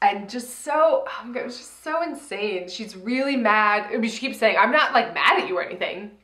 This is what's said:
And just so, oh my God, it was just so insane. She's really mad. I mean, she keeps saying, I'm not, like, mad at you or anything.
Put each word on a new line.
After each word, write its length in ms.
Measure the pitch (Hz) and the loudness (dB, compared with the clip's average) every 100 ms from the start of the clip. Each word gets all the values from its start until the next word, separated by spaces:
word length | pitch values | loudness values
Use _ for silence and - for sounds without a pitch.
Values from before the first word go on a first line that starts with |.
And 280 | 202 202 202 | 2 0 -6
just 300 | 240 240 - | -10 -10 -12
so, 440 | - 294 320 285 - | -4 2 4 4 0
oh 200 | - 233 | -10 -10
my 80 | |
God, 60 | 240 | -8
it 40 | |
was 140 | 240 247 | -8 -10
just 260 | - - | -16 -16
so 180 | - 214 | -6 -4
insane. 640 | 339 294 - 196 208 190 180 | -4 -6 -10 -6 -4 -4 -6
She's 280 | - 214 190 | -10 -12 -12
really 400 | 190 254 277 277 | -6 -2 0 2
mad. 540 | 226 214 214 208 214 | 4 6 6 2 0
I 60 | 240 | -2
mean, 120 | 226 | -2
she 80 | - | -2
keeps 200 | 262 - | -6 0
saying, 180 | 226 180 | 2 4
I'm 140 | 208 | 4
not, 220 | 294 285 | 4 4
like, 180 | 262 226 | 4 2
mad 300 | - 151 370 | 2 2 4
at 60 | - | 2
you 100 | 262 | -2
or 40 | |
anything. 480 | - 180 165 180 208 - | -4 -4 -6 -6 -12 -16